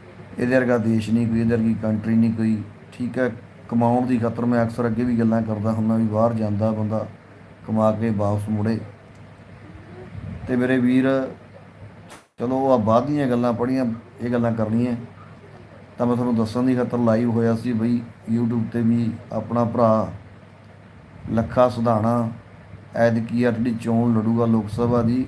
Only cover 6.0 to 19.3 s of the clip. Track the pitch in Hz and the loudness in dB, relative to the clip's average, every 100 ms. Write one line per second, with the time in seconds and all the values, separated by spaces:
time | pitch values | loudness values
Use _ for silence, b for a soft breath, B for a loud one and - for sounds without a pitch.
6 | 113 107 117 113 107 101 110 110 107 110 | 0 2 0 0 -2 0 0 -2 -2 -4
7 | - - - - - - - 110 110 107 | -6 -12 -20 -20 -20 -18 -4 2 2 2
8 | 113 104 104 104 107 107 107 113 - - | -2 0 0 -2 -2 -2 -2 -4 -8 -18
9 | - - - - - - - - - - | -20 -20 -20 -20 -20 -20 -20 -20 -18 -18
10 | - - - - - 123 123 131 123 131 | -16 -14 -12 -12 -4 -2 2 2 4 2
11 | 131 135 131 - - - - - - - | 2 0 -2 -10 -20 -20 -20 -20 -20 -20
12 | - - - - 120 131 135 123 104 113 | -20 -20 -20 -8 -2 0 4 4 4 4
13 | 135 147 131 120 120 110 123 131 123 113 | 2 0 0 2 0 0 0 0 -2 -4
14 | - - 120 120 117 113 107 113 123 117 | -10 -8 -2 0 0 0 0 0 0 -4
15 | 117 - - - - - - - - - | -8 -18 -20 -20 -20 -20 -20 -20 -20 -4
16 | 120 120 123 113 107 117 127 123 120 120 | 0 0 0 0 0 0 0 0 0 0
17 | 117 110 120 113 117 113 120 113 117 120 | 2 2 2 2 0 0 -2 -2 0 0
18 | - - - 113 117 117 110 120 113 117 | -4 -12 -4 0 0 0 -2 0 2 2
19 | 113 113 - | 0 -4 -8